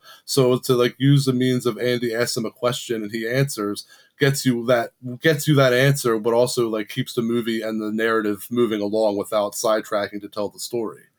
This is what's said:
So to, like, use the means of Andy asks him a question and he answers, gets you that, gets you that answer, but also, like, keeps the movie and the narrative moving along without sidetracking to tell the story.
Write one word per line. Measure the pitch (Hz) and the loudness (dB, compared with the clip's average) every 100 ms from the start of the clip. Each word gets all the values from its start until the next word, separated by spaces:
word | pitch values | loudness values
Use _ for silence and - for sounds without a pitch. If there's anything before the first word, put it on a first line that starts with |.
| - - - | -18 -20 -2
So | - 127 127 | 2 4 2
to, | - | 2
like, | 123 120 - | 2 2 2
use | 135 143 | 4 4
the | 135 | 4
means | 123 127 127 120 | 0 0 0 0
of | 104 | -2
Andy | 120 123 120 | -2 -2 -2
asks | 113 120 - | -2 -2 -2
him | |
a | 110 | -6
question | - 123 120 - 113 | -4 -2 -2 -4 -6
and | 104 | -6
he | 113 113 | -6 -2
answers, | 127 139 - 104 101 - - _ - | 0 0 -2 -4 -6 -10 -20 _ 0
gets | 143 139 131 | 0 2 0
you | 120 117 | 0 2
that, | 120 117 - 127 123 | 0 0 -10 -14 -2
gets | 160 151 147 | 0 2 2
you | 143 | 4
that | 135 | 4
answer, | 123 139 139 123 110 | 4 4 2 0 0
but | 110 | 2
also, | 117 123 - 117 | 2 2 2 -2
like, | 107 104 | -2 -6
keeps | - 123 | -6 -6
the | - | -4
movie | 117 120 113 113 | -2 -2 -2 -4
and | 110 110 | -4 -4
the | 107 | -4
narrative | 107 113 113 104 101 - | -2 0 0 0 -4 -4
moving | 120 117 107 | 0 0 0
along | 101 107 110 101 | -2 0 0 0
without | 95 107 101 | -2 0 -2
sidetracking | - 117 110 101 104 101 104 | -2 0 0 0 -4 -4 -8
to | 101 | -10
tell | - 101 | -6 -8
the | 98 | -8
story. | - 120 107 76 _ | -8 -6 -6 -8 _